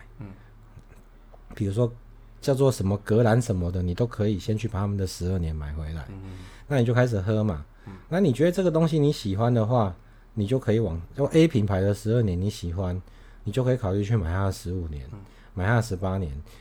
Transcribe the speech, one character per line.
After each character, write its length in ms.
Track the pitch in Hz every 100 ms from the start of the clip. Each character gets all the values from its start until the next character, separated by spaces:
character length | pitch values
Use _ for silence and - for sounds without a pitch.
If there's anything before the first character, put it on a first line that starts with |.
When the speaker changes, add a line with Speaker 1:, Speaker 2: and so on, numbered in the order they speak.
| - -
Speaker 1:
嗯。 80 | 101 95 - - - - - - - - - - -
Speaker 2:
比 120 | - 98
如 80 |
说 180 | 104 120 - - - - -
叫 120 | -
做 180 | 131 139
什 140 | - 95
么 120 | 101
格 180 | - 107
兰 180 | 117 120
什 160 | 117 92
么 140 | 85
的， 120 | 92
你 100 | 90
都 140 | 87 120
可 200 | - 104
以 120 | 95
先 180 | - 107
去 100 | 113
把 120 | 92
他 80 | 101
们 100 | 101
的 80 | 92
十 240 | - 90
二 60 | 95
年 180 | 80 78
买 160 | 73
回 180 | 76 78
来。 120 | 80 69
Speaker 1:
嗯。 60 | 95 95 92 92 - -
Speaker 2:
那 140 | 139
你 60 | 117
就 80 |
开 120 | 123 123
始 140 | 104
喝 240 | 95 107
嘛。 220 | 107 76 - - -
Speaker 1:
嗯。 80 | 95 -
Speaker 2:
那 140 | 170
你 100 | 180
觉 140 | 117 170
得 60 |
这 120 | 180
个 80 | 180
东 160 | 160 165
西 100 | 160
你 140 | 143
喜 240 | 147 101 95
欢 180 | 120
的 120 | 120 107
话， 280 | 123 98 - - - -
你 140 | 110 101
就 100 | 131
可 140 | 120
以 80 | 110
往， 200 | 101 82 -
就 120 | - 139
A 200 | 160 160
品 200 | 117 104
牌 160 | 95
的 120 | 98
十 200 | 101 107
二 80 | 123
年 180 | 104 90
你 100 | 101
喜 220 | - 87
欢， 280 | 90 90 90 - - - -
你 80 | 104
就 140 | 123 127
可 80 |
以 20 | 127
考 160 | 95
虑 100 | 101
去 140 | 101 113
买 160 | 80
它 140 | 92 98
的 60 |
十 180 | - 87
五 160 | 92 82
年， 180 | 71 65
Speaker 1:
嗯。 80 | 98 95 - - 113
Speaker 2:
买 120 | 104
它 80 | 120
的 60 |
十 120 | 110 90
八 220 | 95 95
年， 140 | 82 69 - -